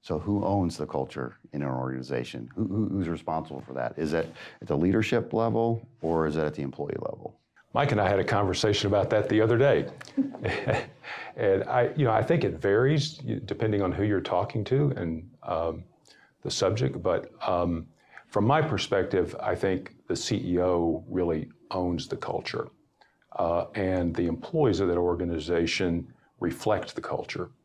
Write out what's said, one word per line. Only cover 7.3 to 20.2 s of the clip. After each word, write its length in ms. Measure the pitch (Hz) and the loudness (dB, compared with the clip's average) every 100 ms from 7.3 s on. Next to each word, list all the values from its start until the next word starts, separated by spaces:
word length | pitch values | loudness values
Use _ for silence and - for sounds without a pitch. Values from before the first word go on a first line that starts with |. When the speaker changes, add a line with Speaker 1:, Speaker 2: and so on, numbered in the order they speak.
| - _ _ _ | -16 _ _ _
Speaker 2:
Mike 180 | - 139 | 0 2
and 80 | 107 | 4
I 80 | 98 | 4
had 120 | 98 | 4
a 40 | |
conversation 640 | 90 107 101 92 107 104 104 | 2 2 2 2 2 2 2
about 220 | 101 98 | 2 4
that 180 | 110 104 | 2 4
the 140 | 107 | 4
other 160 | 110 117 | 4 6
day. 300 | 139 87 - - - - | 6 4 0 -8 -10 -2
<laughs> 680 | 269 - 107 - - - - - - - - - | -2 -2 -4 -2 -2 -2 -2 -14 -14 -12 -12 -2
And 280 | 107 95 - | 2 4 2
I, 240 | 127 120 - | 2 2 2
you 80 | 131 | 4
know, 80 | |
I 100 | 110 | 4
think 220 | - 170 104 | 4 2 2
it 80 | |
varies 680 | 80 98 101 131 151 147 - 127 110 | 0 2 4 4 2 0 -6 -6 -6
depending 380 | 104 - 110 104 | -4 -2 0 2
on 100 | 95 | 0
who 120 | 85 | 2
you're 180 | 104 101 | 2 0
talking 420 | 69 90 101 117 104 | 0 0 0 -4 0
to 280 | 135 147 131 | 2 2 0
and, 340 | 87 82 90 - | -4 -6 -8 -16
um, 400 | - 82 82 82 87 _ _ - _ _ | -4 -2 -2 -4 -10 _ _ -20 _ _
the 60 | - | -8
subject. 540 | - 95 110 131 110 | 0 2 2 0 0
But, 260 | 90 90 - - - | 0 0 -2 -6 -2
um, 420 | 90 87 85 85 _ _ - - | 0 0 -2 -6 _ _ -20 -4
from 180 | - 104 | 0 4
my 160 | 151 | 4
perspective, 760 | 156 104 - 101 90 95 90 - | 2 -2 0 0 2 0 0 -2
I 120 | - | -4
think 420 | 90 98 92 - - _ | 0 0 0 -4 -18 _
the 80 | |
C 220 | 87 | -4